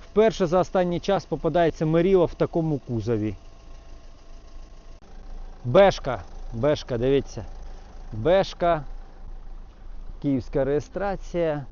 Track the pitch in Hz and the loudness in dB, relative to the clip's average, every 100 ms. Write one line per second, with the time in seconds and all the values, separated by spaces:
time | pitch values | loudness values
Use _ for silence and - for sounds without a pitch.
0 | - 202 220 170 180 180 175 196 180 170 | 0 4 4 4 2 4 2 2 2 0
1 | - 196 - 165 170 160 170 - 160 160 | 0 0 0 -2 0 4 2 2 2 4
2 | 175 190 160 - 156 170 160 147 - 117 | 6 6 4 2 0 2 0 -2 -2 -4
3 | 104 113 107 101 - - - - - - | 0 0 0 -4 -14 -20 -18 -16 -16 -16
4 | - - - - - - - - - - | -16 -18 -18 -18 -16 -16 -16 -18 -18 -18
5 | - - - - - - 120 151 196 - | -16 -16 -12 -12 -12 -8 4 6 8 6
6 | 143 117 - - - 117 135 151 - 123 | -4 -6 -8 -12 -10 -2 2 0 0 0
7 | 127 139 123 - 98 - - - - - | 2 2 0 -10 -12 -12 -14 -14 -14 -14
8 | - 107 123 190 180 - 175 165 135 - | -10 -2 4 4 2 0 0 0 -2 -10
9 | - - - - - - - - - - | -12 -14 -14 -12 -12 -14 -14 -16 -12 -12
10 | - - 147 131 - - 135 143 - 180 | -10 -6 -2 -2 0 -2 0 0 -2 -6
11 | 202 185 - 175 165 147 131 | -4 -6 -6 -2 0 -2 -6